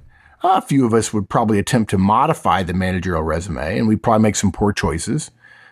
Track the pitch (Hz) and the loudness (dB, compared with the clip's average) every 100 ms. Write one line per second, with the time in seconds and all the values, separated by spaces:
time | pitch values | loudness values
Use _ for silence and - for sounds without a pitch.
0 | - _ _ _ 359 381 - 139 120 113 | -20 _ _ _ 0 0 0 0 2 2
1 | 104 107 98 - 110 104 101 123 107 98 | 0 -4 -2 0 2 0 0 0 0 2
2 | 98 110 151 151 95 85 90 90 92 92 | 2 2 2 0 0 0 0 -2 -2 -2
3 | 90 82 80 82 90 67 76 117 113 107 | -2 -2 -2 -4 -4 -6 -4 -2 0 0
4 | - 110 107 104 101 - 104 101 92 82 | 2 4 4 2 -2 0 -2 0 -2 -4
5 | 101 147 - _ - - - | -4 -6 -6 _ -20 -20 -20